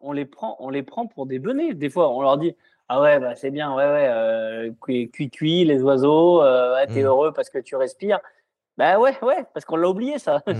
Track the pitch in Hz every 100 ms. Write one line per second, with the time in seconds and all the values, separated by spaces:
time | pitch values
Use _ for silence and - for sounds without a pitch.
0 | 139 143 143 - - - 127 139 135 -
1 | 240 - 135 131 170 277 330 170 143 180
2 | 151 123 135 143 165 - _ _ - 131
3 | 147 143 123 120 135 143 147 131 143 147
4 | 135 113 113 113 110 113 117 113 - 127
5 | 117 - 139 - 156 175 165 139 135 135
6 | 143 156 175 170 139 127 123 131 107 117
7 | 135 131 156 143 123 135 - 135 127 -
8 | 202 196 - _ _ _ _ - 147 196
9 | 262 269 240 320 - 151 - 160 180 190
10 | 254 294 - 147 -